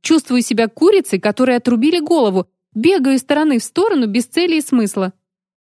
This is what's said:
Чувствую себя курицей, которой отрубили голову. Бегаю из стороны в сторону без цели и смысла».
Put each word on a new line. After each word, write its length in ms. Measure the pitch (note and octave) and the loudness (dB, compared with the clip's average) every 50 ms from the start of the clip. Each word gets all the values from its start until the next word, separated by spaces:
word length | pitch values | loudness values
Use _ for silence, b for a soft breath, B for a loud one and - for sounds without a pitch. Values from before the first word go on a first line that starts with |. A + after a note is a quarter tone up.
Чувствую 420 | - - D#4+ D#4 - - B3 B3 A3+ | -2 0 0 0 0 0 -2 -2 0
себя 240 | - A#3 G#3 A3+ | 0 0 -2 -2
курицей, 520 | A3 - - D#4 F#4 G#4 F#4+ - - G#3 F#3 | -2 0 0 2 4 4 2 0 -2 -4 -2
которой 380 | - G#3+ G3+ - B3+ C4 B3 | -2 -2 -2 0 0 0 0
отрубили 420 | A#3+ A#3+ B3 A#3+ A3 A#3+ D#4 F4 F4 | 0 0 0 0 2 2 0 0 0
голову. 500 | D4 - F4 D#4 A#3+ G#3 F#3 F#3+ F3 _ _ _ _ _ - | 0 0 0 2 2 0 0 -2 -4 _ _ _ _ _ -6
Бегаю 400 | G#3+ A3+ E4 G4 F4+ B3+ C4+ C4+ | -2 0 2 2 2 2 0 0
из 60 | B3+ | 0
стороны 360 | - - C#4+ D4 D#4 D#4 C4+ | 0 -2 -2 0 0 0 0
в 60 | A3+ - | -2 -2
сторону 420 | - - D#4+ G4 A4+ G4+ C#4+ A#3+ | -4 -2 -2 0 0 0 0 0
без 220 | G#3 G3 B3 A#3+ | 0 -2 -2 -4
цели 300 | - - E4 F4 F4 D#4+ | -2 -2 -2 -2 0 -2
и 40 | D#4 | -2
смысла». 500 | C#4+ - C4+ A#3+ G#3+ G3 - G3+ F#3+ F#3 - _ _ _ _ _ _ _ _ _ | -2 -2 -2 0 0 -2 -2 -4 -6 -6 -8 _ _ _ _ _ _ _ _ _